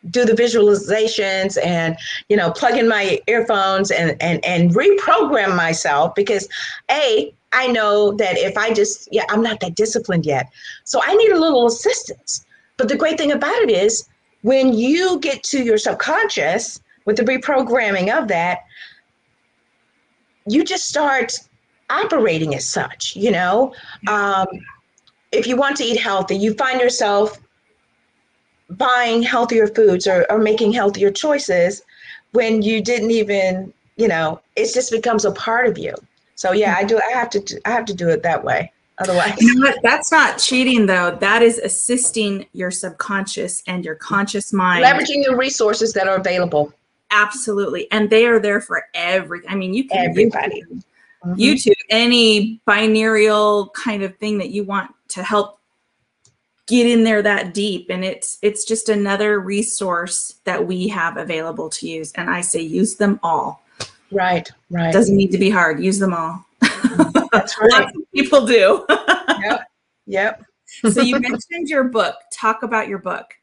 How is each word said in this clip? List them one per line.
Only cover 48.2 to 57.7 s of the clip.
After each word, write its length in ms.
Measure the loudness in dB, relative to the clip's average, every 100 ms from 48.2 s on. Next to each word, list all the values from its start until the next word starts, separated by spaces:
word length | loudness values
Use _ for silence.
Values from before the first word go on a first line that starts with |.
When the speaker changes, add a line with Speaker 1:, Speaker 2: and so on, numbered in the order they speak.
| 6
Speaker 2:
are 120 | 4
there 240 | 2 -2
for 220 | -2 -8 -8
every, 460 | -6 -2 -2 -2 -12 -6
I 80 |
mean, 200 | -6 -4
you 120 | -4 -2
can 240 | -2 0
Speaker 1:
Everybody. 520 | 4 4 4 -4 -6
Speaker 2:
YouTube, 220 | -12 -18 -18 _ _ _
Speaker 1:
Mm-hmm. 160 | -8 2
Speaker 2:
YouTube, 340 | 2 4 2 2 2
any 720 | 2 4 4 6 4 0 -4 0
binaural 1080 | 2 4 2 2 4 4 4 2 0 -2
kind 280 | -8 -6 -4
of 140 | -6 -6
thing 220 | -4 -4
that 120 | -4
you 140 | -6
want 280 | -4 -6 -6 _ _
to 120 | -12
help 380 | -2 -2 -2 -8 _ _ _ _ _ _ _ _ _ _ 0
get 180 | 2
in 200 | 4 4
there 180 | 4 2
that 320 | 2 0 -2
deep. 360 | -4 -4